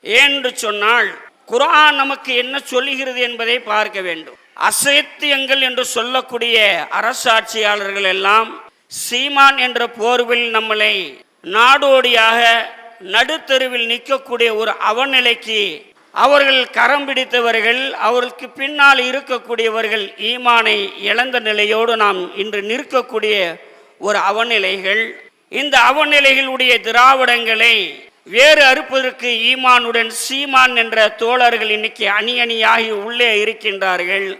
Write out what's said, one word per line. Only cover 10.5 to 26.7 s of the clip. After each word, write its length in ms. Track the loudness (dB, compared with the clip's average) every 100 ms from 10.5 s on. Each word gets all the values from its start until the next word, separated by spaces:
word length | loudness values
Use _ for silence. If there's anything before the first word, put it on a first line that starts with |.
நம்மளை 720 | -2 -2 0 0 0 -6 -12 _ _
நாடோடியாக 1200 | -4 2 4 4 4 4 4 4 4 4 4 2 -2 -12 -20 -20
நடுத்தெருவில் 880 | -4 0 0 -2 -2 -2 0 -4 -4
நிற்கக்கூடிய 680 | -4 -4 -6 -4 0 0 0
ஒரு 160 | -4
அவநிலைக்கு 1200 | -2 -2 -2 0 0 0 -2 -4 -4 -4 -8 -18 _ _ 0
அவர்கள் 460 | 2 4 4 0 -2
கரம் 360 | 0 2 0 -2
பிடித்தவர்கள், 880 | -4 -2 -2 0 0 0 0 -2
அவர்களுக்கு 560 | -4 -2 -2 -4 -10 -18
பின்னால் 500 | -8 -8 2 4 4
இருக்கக்கூடியவர்கள் 1080 | 0 -6 -6 -8 -6 -4 -2 -2 -4 -4 -6 -8
ஈமானை 600 | -6 -2 2 2 2 0 -4 -8
இழந்த 400 | -4 -2 -2 -2
நிலையோடு 560 | -2 -2 0 0 0 2
நாம் 260 | 0 0 -6 -8
இன்று 240 | -8 -6
நிற்கக்கூடிய 1000 | -6 -6 -2 -4 -4 -6 -2 -2 -2 -6 -18 -20 _ _
ஒரு 180 | -4 0
அவநிலைகள். 1120 | 0 -2 -2 -2 -2 -4 -4 -4 -4 -10 -20 _ _
இந்த 300 | -8 2 4
அவநிலைகளுடைய 960 | 4 2 2 4 4 2 0 -2 0